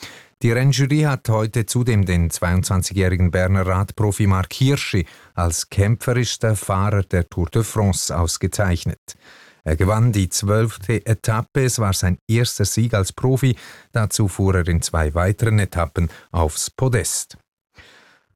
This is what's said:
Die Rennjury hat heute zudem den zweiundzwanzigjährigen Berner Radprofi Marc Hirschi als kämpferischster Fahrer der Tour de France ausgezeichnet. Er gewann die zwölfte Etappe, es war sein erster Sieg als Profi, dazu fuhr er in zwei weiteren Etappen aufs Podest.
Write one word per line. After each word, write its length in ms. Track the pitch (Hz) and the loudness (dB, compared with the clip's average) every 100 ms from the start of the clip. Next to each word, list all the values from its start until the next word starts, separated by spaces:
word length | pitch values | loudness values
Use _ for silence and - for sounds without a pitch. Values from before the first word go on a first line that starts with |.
| - - - _ | -20 -20 -20 _
Die 100 | 117 | 0
Rennjury 500 | 120 135 123 135 151 | 2 2 2 2 2
hat 260 | 151 131 - | 2 0 0
heute 380 | 110 107 117 107 | 0 0 -2 -2
zudem 400 | 120 123 107 95 | 0 2 2 2
den 240 | 87 85 | 2 0
zweiundzwanzigjährigen 1000 | - 90 92 - 95 - 92 92 90 90 | 0 0 0 2 0 0 0 0 2 2
Berner 360 | 90 92 98 92 | 2 2 2 2
Radprofi 600 | 92 101 - 104 - 101 | 0 -2 -2 -2 2 2
Marc 280 | 95 95 | 2 -2
Hirschi 500 | - 135 143 - 98 82 - - | -2 -2 0 -2 -4 -4 -10 -12
als 340 | - 85 - - | -4 -2 -2 -4
kämpferischster 880 | - 101 117 - 123 117 - 113 104 | -2 0 0 0 -2 -2 -2 -2 -2
Fahrer 460 | - 95 98 101 | -2 -2 0 0
der 260 | - 90 - | 0 -2 -2
Tour 220 | - 82 | -4 -2
de 120 | 113 | -2
France 540 | 110 110 101 87 - 87 | -2 0 0 0 -4 -2
ausgezeichnet. 1000 | 82 - 95 - 98 87 - - - - - - - _ | -2 -2 -4 -2 0 0 -2 -8 -14 -20 -20 -20 -20 _
Er 120 | 78 80 | -4 0
gewann 360 | 95 110 120 | 2 2 2
die 180 | 104 90 | 2 0
zwölfte 720 | - 101 107 117 - - 113 | -2 0 2 0 -4 -4 -4
Etappe, 600 | - 107 - 110 - 143 127 | -2 -2 0 -2 -2 0 0
es 120 | - | 0
war 140 | 101 | 0
sein 240 | 95 92 92 - | 0 0 -2 0
erster 380 | 113 123 - | 0 0 -2
Sieg 300 | 101 - 117 | -2 0 0
als 180 | 104 92 | 0 -2
Profi, 420 | - 131 131 135 - - - - | -2 0 2 2 0 -6 -20 -6
dazu 360 | 117 107 - 101 | -4 -2 0 -2
fuhr 260 | - 98 | 2 2
er 140 | 92 85 | 2 2
in 120 | 85 | 0
zwei 320 | - 82 78 | 0 0 0
weiteren 460 | 78 92 104 113 107 | 0 0 0 2 2
Etappen 500 | 92 90 80 - 82 - - | 0 -2 -2 -2 -4 -4 -6
aufs 380 | 85 78 - - | -2 -2 -2 -8
Podest. 640 | - 131 117 78 - - - _ _ _ - - - _ _ _ | -2 0 0 -2 -6 -10 -16 _ _ _ -20 -20 -20 _ _ _